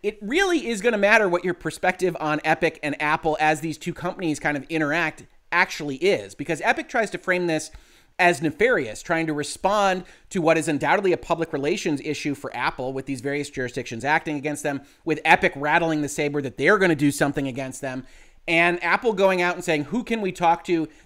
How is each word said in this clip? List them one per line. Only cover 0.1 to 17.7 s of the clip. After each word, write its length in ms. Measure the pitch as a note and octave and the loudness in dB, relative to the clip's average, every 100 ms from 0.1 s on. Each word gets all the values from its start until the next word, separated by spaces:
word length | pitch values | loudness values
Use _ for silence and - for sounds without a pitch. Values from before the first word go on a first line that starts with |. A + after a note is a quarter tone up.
| G#3+ | -6
really 460 | G#3 D#4+ G4 E4 A#3 | -2 0 2 2 0
is 140 | A3+ | -2
gonna 160 | A#3+ G#3 | 0 2
matter 320 | G3+ A3+ G3 | 6 6 4
what 160 | F3 F3+ | 2 0
your 80 | |
perspective 640 | E3+ D#3+ - F#3 F#3 F#3 D#3 | -4 -6 -2 0 2 0 -2
on 220 | D3+ D3+ | -2 0
Epic 360 | D#3 D#3+ D#3+ - | 0 2 0 -2
and 180 | D3 C#3+ | -6 -2
Apple 360 | D3+ D#3+ D#3+ D3+ | 0 0 0 2
as 220 | D#3 D#3 | 2 2
these 160 | D#3+ C#3+ | -2 -6
two 160 | F3+ | -8
companies 460 | - F3 F3+ E3+ C#3+ | -6 -6 -4 -4 -2
kind 180 | D3+ C#3+ | -2 -4
of 80 | C3 | -4
interact 580 | D#3+ D3 E3 D#3 - - _ - | -2 0 0 -2 -6 -18 _ -2
actually 460 | F3 F#3+ - D3 C3+ | 0 0 -2 -6 -2
is, 360 | F#3+ C#3+ G2 | 0 0 -2
because 280 | - D3 D#3+ | -10 -6 -2
Epic 280 | G#3 C4 - | 0 0 -2
tries 220 | B3 G#3 | -4 -4
to 60 | - | -4
frame 300 | - F3+ F3 | -2 -2 0
this 220 | D#3 - - _ _ _ - | -2 -4 -16 _ _ _ 2
as 240 | F3 C#3+ | 2 4
nefarious, 600 | D#3 - A#3+ G#3 A#2 G#2+ | 0 2 2 2 -2 -8
trying 240 | - E3 D#3+ | -2 -2 0
to 60 | |
respond 720 | D3 C#3+ - F#3+ G#3+ G3 F#3 - - - | -4 -6 -2 0 2 2 0 -6 -20 -8
to 100 | F#3+ | 0
what 160 | D#3+ D#3+ | 4 4
is 100 | D#3 | 2
undoubtedly 440 | C#3+ C#3 F#3+ F#3+ | 0 2 2 2
a 60 | E3 | 0
public 360 | - E3 D#3+ | 0 -2 -2
relations 480 | C#3 C#3 F3+ F3+ C#3 | -2 -2 -2 -2 -2
issue 300 | C#3+ C#3+ D3 | -4 -4 -4
for 220 | C#3 - A#2+ | -6 -8 -4
Apple 380 | C#3+ - C3 | -4 -4 -6
with 120 | C3+ C3+ | -6 -6
these 160 | C3 | -6
various 300 | C3+ C#3+ C#3+ | -4 -4 -6
jurisdictions 520 | C3+ B2 C3 A#2+ A2+ | -6 -6 -6 -8 -4
acting 340 | C3+ D#3+ - D3 | 0 0 0 -6
against 260 | D3 C#3+ | -4 -4
them, 180 | D3+ C#3 - _ D#3+ | -4 -6 -10 _ -4
with 140 | D3+ | 0
Epic 300 | D#3+ E3+ F#3 C#3 | 4 4 4 -2
rattling 460 | D3 E3+ E3 D#3 | 0 2 2 -2
the 80 | C#3+ | -2
saber 320 | - D3 D3 | -2 -2 -2
that 160 | C#3 - | -6 0
they're 220 | D3 G#3 | 2 4
gonna 160 | F#3 D3+ | 4 4
do 160 | D3 | 2
something 360 | C#3 C#3+ C#3+ C3+ | 2 0 0 -4
against 340 | B2+ C3 | -6 -8